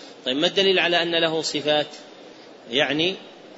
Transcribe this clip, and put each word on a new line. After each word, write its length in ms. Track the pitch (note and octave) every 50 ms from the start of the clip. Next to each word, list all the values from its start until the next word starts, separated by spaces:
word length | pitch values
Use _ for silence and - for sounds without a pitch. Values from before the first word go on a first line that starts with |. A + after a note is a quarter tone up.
| - - - - -
طيب، 120 | B2+ C3
ما 100 | D3 E3+
الدليل 320 | F3+ - G3 F#3+ F#3+ F#3 F3
على 220 | D#3+ F3 F3 E3+
أن 140 | E3+ E3+ E3+
له 260 | E3 E3 D#3+ D#3+ D#3+
صفات؟ 460 | D3+ - - D3 C#3+ D3 D3+ D3+ C#3+ - - - - - - - - - - - - - - - - -
يعني 440 | A#2 C#3 D3+ C3 C#3+ D#3 E3 F#3 F#3+ - - - - - - - -